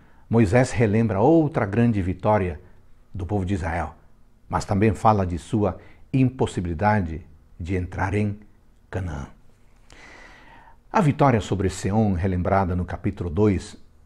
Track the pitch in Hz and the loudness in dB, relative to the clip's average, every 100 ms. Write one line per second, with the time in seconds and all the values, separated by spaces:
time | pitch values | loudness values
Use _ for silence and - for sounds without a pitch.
0 | - - - 117 101 123 127 95 110 107 | -20 -20 -2 2 4 4 2 0 2 2
1 | 110 98 127 165 147 123 101 110 120 104 | 0 2 4 4 2 -2 -2 2 2 2
2 | 92 87 127 104 90 78 - - - - | -2 -2 0 2 0 -6 -14 -20 -20 -20
3 | _ 90 90 104 90 95 87 82 80 - | _ -12 -4 -4 -2 -4 -2 -4 -6 -12
4 | - - - _ - - - 98 110 - | -20 -20 -20 _ -6 -6 -2 2 2 4
5 | 110 104 87 85 - 110 101 - - - | 2 2 0 -4 -4 -2 -2 -4 -14 -20
6 | - 135 127 131 110 - 85 80 104 107 | -4 0 0 0 -2 -2 -6 0 2 2
7 | 82 80 - - _ - 85 92 87 - | 0 -8 -14 -20 _ -12 -6 -4 -4 -4
8 | 104 104 104 101 - _ _ _ _ 95 | -2 -2 -2 -6 -14 _ _ _ _ -8
9 | 87 71 67 - - _ _ _ - - | -8 -8 -12 -18 -20 _ _ _ -20 -20
10 | - - - - - - - - _ - | -20 -20 -20 -20 -20 -20 -20 -20 _ 2
11 | 147 135 139 110 - 95 92 - 92 110 | 2 4 4 4 0 -2 -2 -2 -2 2
12 | 104 90 95 90 92 98 90 90 87 87 | 2 0 0 -2 2 2 2 -2 -4 -6
13 | 98 - 87 85 107 92 - - - - | -6 -6 -4 2 2 2 -4 -16 -20 -20